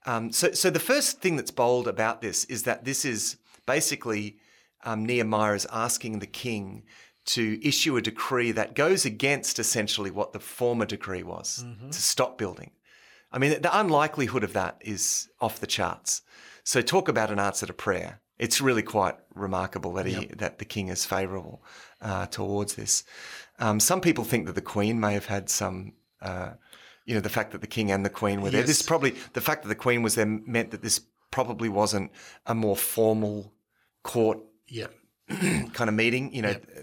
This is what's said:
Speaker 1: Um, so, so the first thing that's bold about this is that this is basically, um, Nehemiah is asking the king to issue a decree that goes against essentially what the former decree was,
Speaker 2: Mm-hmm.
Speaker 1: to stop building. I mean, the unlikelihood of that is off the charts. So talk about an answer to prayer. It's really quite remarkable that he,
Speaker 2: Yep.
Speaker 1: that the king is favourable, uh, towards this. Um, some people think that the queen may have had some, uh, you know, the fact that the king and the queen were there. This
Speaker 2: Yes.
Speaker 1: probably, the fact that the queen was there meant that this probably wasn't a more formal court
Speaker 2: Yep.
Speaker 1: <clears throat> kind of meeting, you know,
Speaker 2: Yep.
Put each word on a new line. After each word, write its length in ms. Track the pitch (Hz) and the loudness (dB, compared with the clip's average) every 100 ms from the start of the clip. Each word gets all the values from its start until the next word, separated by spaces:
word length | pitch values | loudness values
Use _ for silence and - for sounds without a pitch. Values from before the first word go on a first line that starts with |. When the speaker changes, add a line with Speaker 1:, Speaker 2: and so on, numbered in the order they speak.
| - | -4
Speaker 1:
Um, 260 | 117 117 | -2 0
so, 200 | 113 175 | 2 2
so 180 | - 185 | 4 2
the 100 | 160 | 2
first 400 | - 285 277 - | 2 2 2 0
thing 140 | 185 156 | 0 0
that's 160 | - | -2
bold 360 | - 120 127 113 | 2 4 4 2
about 340 | 110 113 117 | 0 0 0
this 240 | 107 - - | -4 -2 -4
is 180 | 120 | -2
that 220 | 120 107 123 | -2 -2 -2
this 200 | 131 143 | -2 -2
is 320 | 110 - - _ - - | -2 -4 -6 _ -10 0
basically, 720 | 143 - 143 117 104 104 - _ _ _ _ 117 | 2 2 -2 -2 -4 -4 -12 _ _ _ _ -6
um, 200 | 110 110 | -4 0
Nehemiah 480 | 123 110 107 107 | 2 2 2 2
is 140 | 101 - | 2 -2
asking 480 | 113 117 - 123 107 | -2 -2 -2 -4 -8
the 80 | 101 | -8
king 560 | - 127 110 95 104 107 - - _ - | -8 -6 -6 -6 -12 -18 -20 -20 _ -4
to 340 | 123 110 107 147 | 0 0 0 0
issue 300 | - 160 123 | 2 2 2
a 40 | |
decree 500 | 110 - - 127 120 | 0 -2 0 2 2
that 240 | 107 - - | 2 0 2
goes 300 | 156 190 131 | 4 4 2
against 540 | 107 135 139 - - | 0 2 2 0 -2
essentially 520 | 110 117 104 - 98 | 0 0 0 -2 -2
what 220 | 92 101 | -2 -4
the 60 | 104 | -6
former 460 | - - 120 117 104 | -14 -2 0 2 0
decree 380 | 104 98 92 | -2 -6 -6
was, 400 | 87 85 - - 120 | -6 -8 -8 -8 -10
Speaker 2:
Mm-hmm. 240 | 107 131 | -14 -10
Speaker 1:
to 120 | 151 | -2
stop 360 | - - 127 - | 0 2 0 0
building. 340 | 101 - - _ _ - - - _ | -6 -6 -14 _ _ -20 -20 -20 _
I 80 | 127 | 0
mean, 220 | 139 147 | 2 4
the 160 | 175 190 | 4 4
unlikelihood 680 | 202 147 156 156 117 123 | 4 4 4 2 0 0
of 100 | 101 | 0
that 240 | 101 90 - | 0 -2 -4
is 480 | - 95 - - - _ | -8 -2 0 0 -4 _
off 180 | - - | -4 -2
the 80 | - | -4
charts. 540 | - 87 87 - - - - - - | 0 0 -2 -4 -4 -6 -20 -20 -12
So 180 | - 127 | 0 0
talk 280 | 120 190 180 | 4 2 2
about 220 | 120 107 | 2 2
an 80 | 104 | 2
answer 260 | 101 - 98 | 0 0 -6
to 80 | |
prayer. 480 | - - 90 85 - _ _ | -4 -2 -2 -2 -12 _ _
It's 220 | 117 - | 0 2
really 220 | 135 117 | 4 2
quite 320 | 101 107 92 - _ - | 2 2 2 -2 _ -8
remarkable 580 | 98 92 92 95 90 | -2 -2 -2 -4 -4
that 120 | 92 92 | -4 -2
he, 80 | |
Speaker 2:
Yep. 240 | 95 - - | -4 -6 -6
Speaker 1:
that 220 | 101 - | -6 -6
the 60 | 104 | -8
king 220 | 104 92 | -6 -4
is 160 | 92 - | -4 -2
favourable, 580 | 95 95 95 78 - - - - - | -2 -2 -6 -10 -16 -20 -20 -20 -12
uh, 240 | 107 95 92 | -6 -4 -4
towards 480 | - 98 101 104 - | -4 -2 -2 -2 -4
this. 280 | 107 - - - - - - - | -2 -2 -2 -14 -16 -16 -18 -4
Um, 200 | 113 107 | 0 2
some 220 | - 185 | 4 4
people 220 | 175 123 110 | 4 2 2
think 200 | 120 87 | 0 0
that 80 | 92 | -4
the 60 | |
queen 380 | - 107 104 113 | -4 0 2 2
may 140 | 104 | 2
have 140 | 101 - | 0 0
had 220 | 98 95 | -4 -2
some, 440 | - 101 92 95 - _ _ | -2 -2 -6 -10 -16 _ _
uh, 300 | 95 90 90 - _ - - - - | -8 -6 -8 -12 _ -20 -20 -18 -4
you 80 | |
know, 80 | 110 | -2
the 80 | 98 | 0
fact 220 | - 104 | -2 -4
that 100 | - | -6
the 60 | 107 | -8
king 240 | - 104 | -2 2
and 120 | 98 98 | 2 0
the 40 | |
queen 320 | - 104 101 | -2 -2 0
were 80 | 98 | 2
there. 140 | 104 | 2
This 160 | 127 147 | 4 2
Speaker 2:
Yes. 80 | - | 2
Speaker 1:
probably, 240 | 160 139 - - | 2 2 0 -6
the 80 | 123 | -4
fact 200 | 135 151 | -2 -2
that 60 | 104 | -2
the 60 | 107 | -2
queen 260 | 127 120 | 2 2
was 120 | 113 113 | 2 2
there 100 | 107 | 2
meant 460 | 107 110 117 110 | 0 -2 -2 -2
that 100 | 107 | -4
this 200 | 110 - - _ _ | -2 -2 -4 _ _
probably 380 | - 120 110 113 | -2 -2 0 0
wasn't 420 | 98 104 101 98 - - - - | 4 4 2 -2 -8 -20 -14 -4
a 100 | 113 | 0
more 200 | 107 98 | 2 2
formal 800 | - - 110 110 104 104 101 - _ _ _ _ | 0 4 4 4 2 -2 -8 -16 _ _ _ _
court 360 | - 120 110 110 - _ _ | -4 4 4 4 -4 _ _
Speaker 2:
Yep. 240 | 117 - - _ | -10 -10 -12 _
Speaker 1:
<clears throat> 180 | _ - 190 190 170 - | _ -10 0 2 2 -2
kind 140 | - 113 | -2 0
of 40 | |
meeting, 400 | 107 113 127 139 | 4 4 2 -2
you 80 | 135 | -2
know, 80 | 104 | 0
Speaker 2:
Yep. 160 | 101 - - | -2 -6 -20